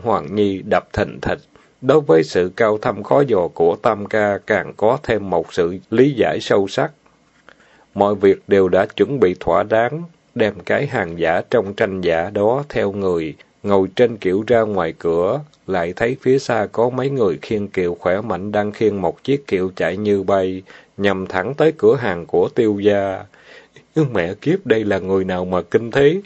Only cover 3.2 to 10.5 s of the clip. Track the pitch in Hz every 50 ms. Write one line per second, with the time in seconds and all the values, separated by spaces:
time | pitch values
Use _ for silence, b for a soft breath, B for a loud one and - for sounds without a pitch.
3.2 | 147 127 110 92 85 - - - 85 85 101 - - 120 107 101 101 95 - 107
4.2 | 104 104 101 95 - - 107 95 78 71 - - 104 110 127 139 - - 117 101
5.2 | 101 95 90 85 80 - - 95 85 85 95 - - _ 113 113 131 147 139 110
6.2 | 90 80 78 87 - - 120 101 98 95 - 127 147 160 - _ _ _ _ _
7.2 | _ _ b b b b b b b b b b b b - 101 101 101 104 95
8.2 | 101 98 92 - - - 101 98 95 92 92 92 101 107 - - 101 101 143 127
9.2 | 101 90 90 - - 87 85 90 104 107 110 110 117 123 147 160 175 165 _ _
10.2 | _ _ _ 117 110 104